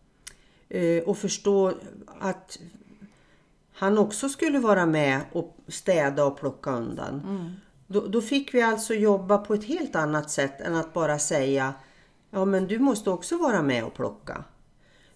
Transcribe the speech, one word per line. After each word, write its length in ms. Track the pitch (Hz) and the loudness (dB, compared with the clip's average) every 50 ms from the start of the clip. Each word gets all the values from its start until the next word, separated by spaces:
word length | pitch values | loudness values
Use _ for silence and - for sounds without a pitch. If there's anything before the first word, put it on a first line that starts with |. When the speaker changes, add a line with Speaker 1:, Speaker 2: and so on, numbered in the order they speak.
| _ _ _ _ - - - _ _ _ _ _ _ - | _ _ _ _ -20 -20 -20 _ _ _ _ _ _ -6
Speaker 1:
Eh, 340 | - 185 175 165 170 170 165 | -2 0 2 2 2 2 2
och 140 | 202 190 | 0 -2
förstå 560 | 202 202 196 - - - 202 202 196 190 185 - - - - - - - - - - | -2 -2 -4 -4 -2 0 2 4 4 4 2 0 -4 -10 -18 -20 -20 -20 -20 -12 -6
att 400 | - 190 - - - - - - 170 170 - - - - - - - - _ _ _ _ _ _ _ _ _ _ _ _ - | -4 -4 -4 -6 -10 -18 -18 -18 -18 -20 -20 -20 -20 -20 -20 -20 -20 -20 _ _ _ _ _ _ _ _ _ _ _ _ -8
han 240 | - 196 196 208 | -2 0 2 4
också 320 | 214 202 208 - - 269 277 | 4 4 2 0 -4 -4 -4
skulle 300 | 277 - 330 320 285 277 | -2 0 0 0 2 2
vara 260 | 240 214 202 185 175 | 4 4 4 4 4
med 360 | 160 156 151 147 135 135 135 139 - | 4 4 4 2 2 2 0 -2 -6
och 260 | - 170 160 - - - - | -6 -8 -8 -8 -12 -20 -18
städa 580 | - - - - 196 180 160 143 139 139 147 143 | -14 -12 -6 0 2 2 2 2 2 2 2 2
och 120 | 139 139 | 2 0
plocka 340 | - 147 135 135 - - 139 | -2 -6 -6 -6 -6 -6 -4
undan. 500 | 131 117 117 123 123 135 135 - 135 147 - | -4 -4 -4 -6 -8 -8 -8 -8 -8 -8 -6
Speaker 2:
Mm. 240 | 190 196 190 170 165 185 190 - _ _ _ _ | -6 -6 -6 -8 -8 -12 -14 -18 _ _ _ _
Speaker 1:
Då, 200 | - 190 208 214 | -4 -2 -2 -2
då 140 | 202 202 233 | 0 0 0
fick 320 | 233 - 285 277 277 - - | 0 2 0 -2 0 0 2
vi 80 | 247 | 2
alltså 320 | 233 233 262 - - - 226 | 2 2 2 0 -2 -2 0
jobba 440 | 208 214 214 202 190 180 185 208 | 2 4 4 4 4 4 2 2
på 160 | 202 208 - 214 | 2 2 0 -2
ett 100 | 208 208 | -2 -2
helt 300 | 240 320 370 294 - - | -2 -4 -4 -4 -2 -2
annat 360 | 165 156 151 151 151 147 - | -2 0 0 0 -2 -2 -2
sätt 300 | - - 139 139 - - | -2 -2 -2 -2 -2 -6
än 140 | - 165 165 | -6 -4 -2
att 180 | 165 160 - - | -2 -2 -2 -2
bara 260 | 175 160 147 147 147 | -2 0 0 0 0
säga: 540 | - - 170 143 131 139 139 135 131 135 139 - - - - _ _ _ _ _ _ - | 0 0 0 0 2 2 2 2 0 -2 -4 -8 -14 -20 -20 _ _ _ _ _ _ -8
"Ja, 140 | - 190 190 | -2 0 0
men 220 | 196 196 190 190 | 2 2 2 0
du 120 | 175 214 233 | 0 0 2
måste 300 | 277 277 220 214 - 196 | 2 2 2 2 0 -2
också 280 | 185 175 - - 330 | -2 -2 -4 -4 -2
vara 240 | 349 330 269 214 175 | 0 2 2 2 2
med 220 | 147 139 123 117 113 | 2 2 0 0 -2
och 100 | 120 - | -4 -6
plocka." 500 | - 120 110 107 - - - - - - - - _ - _ _ _ _ _ _ _ _ _ _ | -6 -6 -6 -6 -8 -12 -12 -12 -12 -12 -16 -20 _ -20 _ _ _ _ _ _ _ _ _ _